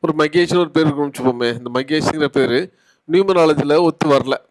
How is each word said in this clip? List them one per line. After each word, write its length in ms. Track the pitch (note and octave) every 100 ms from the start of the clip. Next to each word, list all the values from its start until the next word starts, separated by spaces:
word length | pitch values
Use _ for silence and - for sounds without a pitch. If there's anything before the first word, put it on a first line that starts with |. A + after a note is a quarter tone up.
ஒரு 100 | - D3+
மகேஷ்னு 400 | D3+ E3+ F3 F3+
ஒரு 140 | E3
பேர் 140 | D#3 D#3
இருக்குன்னு 260 | C#3+ C#3+
வச்சுப்போமே. 380 | C3+ B2+ A#2+ A#2+ A#2+
இந்த 120 | B2
மகேஷ்ங்கிற 520 | B2 C3+ D#3 - D#3 C#3+
பேரு 480 | C#3 B2 A#2+ F#3 _ _ _ -
நியூமராலஜில 720 | E3+ G3 F3+ D#3+ D#3 D3 D3+
ஒத்து 260 | E3+ D3+ D#3
வரல. 260 | C#3 B2+ C3+ _